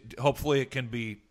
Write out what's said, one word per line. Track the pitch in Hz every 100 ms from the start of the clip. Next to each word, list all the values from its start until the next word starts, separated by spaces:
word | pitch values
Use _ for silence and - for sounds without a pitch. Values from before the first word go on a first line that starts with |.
| 113 -
hopefully | 135 139 147 143
it | 127
can | 135 120
be | 120 113 104 _